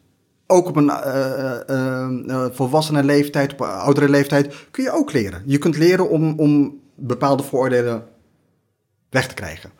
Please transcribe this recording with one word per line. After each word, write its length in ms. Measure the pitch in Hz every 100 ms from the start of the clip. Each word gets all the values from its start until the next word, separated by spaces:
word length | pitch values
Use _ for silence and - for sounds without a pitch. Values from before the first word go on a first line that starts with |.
| _ _ _ _ -
ook 200 | 185 175
op 80 | 156
een, 140 | 147
eh, 800 | - 135 131 135 131 131 120 -
eh, 600 | 135 131 127 131 127 117
eh, 160 | 131 127
volwassene 520 | 127 131 151 151 151
leeftijd, 500 | 139 143 143 147 139
op 60 | -
een 80 | 120
oudere 420 | 95 110 143 143
leeftijd, 460 | 143 139 143 143 - -
kun 120 | -
je 80 | 262
ook 220 | 339 294
leren. 280 | 139 98 87 113
Je 120 | 139
kunt 200 | 170 151
leren 320 | 165 185 185
om, 240 | 160 160 156
om 400 | 147 147 143 - _ -
bepaalde 480 | 127 120 143 135
vooroordelen 600 | 139 127 131 123 120 113 - _ _ _ _ _ _ _ _ _ _
weg 180 | 131 -
te 60 |
krijgen. 380 | - 95 - - _